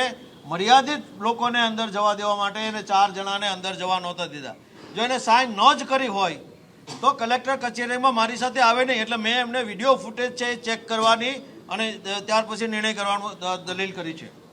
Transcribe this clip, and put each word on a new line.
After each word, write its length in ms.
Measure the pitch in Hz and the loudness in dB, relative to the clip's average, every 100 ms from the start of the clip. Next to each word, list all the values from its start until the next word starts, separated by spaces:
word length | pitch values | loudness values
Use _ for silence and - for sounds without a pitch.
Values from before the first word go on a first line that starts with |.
| 254 233 - - | 0 -4 -14 -20
મર્યાદિત 760 | 139 170 208 254 254 294 - - | -8 -2 6 6 6 -2 -6 -6
લોકોને 400 | 208 233 240 240 | -4 0 0 2
અંદર 300 | 226 220 226 | 0 0 -4
જવા 240 | 196 208 | 0 2
દેવા 220 | 208 208 208 | 2 0 0
માટે 240 | 202 202 | -2 -2
એને 220 | 220 214 | -4 -6
ચાર 280 | 208 196 202 | 0 4 4
જણાને 380 | 190 196 196 202 | 2 -4 -2 -2
અંદર 260 | 185 185 | -4 -6
જવા 260 | 180 185 185 | -4 -2 -2
નહોતા 260 | 175 175 170 | -2 -6 -8
દીધા. 280 | 147 127 - - - - 180 | -8 -12 -14 -20 -20 -12 -4
જો 60 | |
એને 160 | 240 262 | -2 0
સાઇન 320 | - 226 262 | 4 4 4
ન 240 | 196 233 | 4 6
જ 100 | 294 | 6
કરી 220 | 240 262 254 | 2 0 0
હોય 280 | 196 185 147 - - - - - - | 0 0 -2 -12 -20 -20 -20 -18 -2
તો 100 | 247 | 0
કલેક્ટર 460 | 277 226 247 254 269 | 2 0 0 0 -4
કચેરીમાં 580 | 247 233 240 247 254 | -4 -4 -4 0 2
મારી 220 | 233 220 233 | 2 0 0
સાથે 240 | 247 269 | -2 4
આવે 240 | 233 233 | 4 6
નહીં, 180 | 262 240 | 2 0
એટલે 140 | 220 233 | 0 -2
મેં 200 | 220 247 | 0 0
એમને 260 | 240 247 | 0 -2
વીડિયો 340 | 233 190 262 262 | -4 0 2 2
ફૂટેજ 400 | 208 220 247 247 | 0 -6 -6 -4
છે 80 | |
એ 120 | 240 240 | -4 -4
ચેક 320 | 226 220 - | -4 -6 -2
કરવાની 420 | 226 226 226 240 269 - - - | 2 4 4 2 -6 -10 -20 -10
અને 280 | 185 220 196 185 202 196 | -6 -4 -6 -8 -8 0
ત્યાર 180 | 214 220 | 0 0
પછી 180 | 214 226 | -4 -4
નિર્ણય 260 | 220 220 | -2 -2
કરવાનો 420 | 202 202 202 208 | -2 -2 -2 -4
દ-, 320 | 180 180 180 165 | -6 -6 -4 -6
દલીલ 260 | 180 190 | -6 -6
કરી 200 | 185 165 | -6 -10
છે. 320 | 160 120 - - | -10 -16 -20 -20